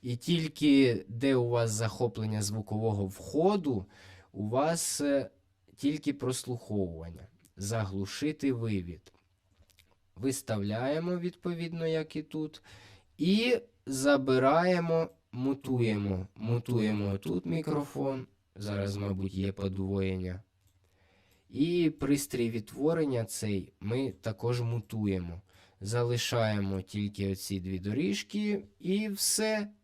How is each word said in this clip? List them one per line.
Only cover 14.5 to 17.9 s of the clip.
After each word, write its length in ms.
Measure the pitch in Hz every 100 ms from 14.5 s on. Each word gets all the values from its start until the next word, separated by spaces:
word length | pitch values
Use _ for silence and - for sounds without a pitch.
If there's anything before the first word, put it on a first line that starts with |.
| 156 180 180 170 165 165 - _
мутуємо. 920 | 120 131 139 127 127 117 104 101 92 95 -
Мутуємо 840 | 110 120 117 117 107 104 101 98
тут 280 | 156 180 180
мікрофон. 800 | 165 156 151 143